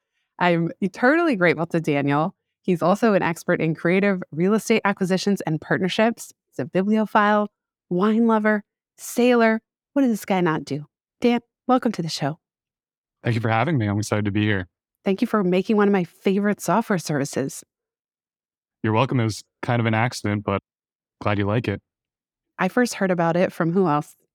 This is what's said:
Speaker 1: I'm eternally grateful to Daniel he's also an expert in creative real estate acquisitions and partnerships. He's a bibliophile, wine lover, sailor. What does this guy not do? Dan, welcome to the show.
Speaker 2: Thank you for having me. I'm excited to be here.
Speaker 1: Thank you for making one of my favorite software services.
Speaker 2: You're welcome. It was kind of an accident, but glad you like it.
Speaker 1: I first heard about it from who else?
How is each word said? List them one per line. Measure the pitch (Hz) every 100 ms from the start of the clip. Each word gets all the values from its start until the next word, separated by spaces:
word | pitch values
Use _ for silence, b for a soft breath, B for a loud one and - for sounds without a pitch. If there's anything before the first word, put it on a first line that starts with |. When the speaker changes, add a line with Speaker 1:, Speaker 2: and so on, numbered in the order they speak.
| _ _ _ -
Speaker 1:
I'm | 175 170 165 -
eternally | 190 - 247 320 339 214
grateful | 175 147 165
to | 170
Daniel | 160 143 143 143 165 - _ _ -
he's | 175
also | 160 196 233
an | 190
expert | 160 165 - 175
in | 160 156
creative | 170 185 202 185 -
real | 151 180
estate | 214 - 220
acquisitions | 196 196 180 185 202 196
and | - 156
partnerships. | - 139 185 - 226 226 - - _
He's | -
a | 127
bibliophile, | 180 196 220 214 226 208 208 208 - _ _ _
wine | 175 208 220 233
lover, | 220 214 208 - _ _ -
sailor. | - - 240 240 226 220 - _ _
What | 277
does | 262
this | 208
guy | - 190
not | 160 160
do? | 143 143 147 _ _ _
Dan, | 240 240 - _ -
welcome | 254 247
to | 196
the | 165
show. | - 139 156 _ _ _ _ _ _ _ _
Speaker 2:
Thank | 123 117
you |
for | 113
having | 113 135 147
me. | 107
I'm | 101
excited | 101 107
to | 104
be | 101
here. | 107 98 90 _ _ _
Speaker 1:
Thank | 202 190
you | 233
for | 214
making | 180 185 196 208
one | 202
of |
my | 202
favorite | 170 _ - 196 202 196
software | - 190 - 190
services. | - 147 143 - 135 - - _ _ _ _ _ _ _ _ _ _ _
Speaker 2:
You're | 113
welcome. | 110 131 131
It |
was | 113 - - _
kind | - 120
of | 113
an |
accident, | 110 127 - 104 104
but | 101 98 - _ _ _ _ _
glad | 107 104
you |
like | 101 113 117
it. | 101 - _ _ _ _ _ _ -
Speaker 1:
I | 185
first | - 247
heard | - 190
about | 180 165 170
it | 190
from | - 165
who | 180 180
else? | 147 - _ _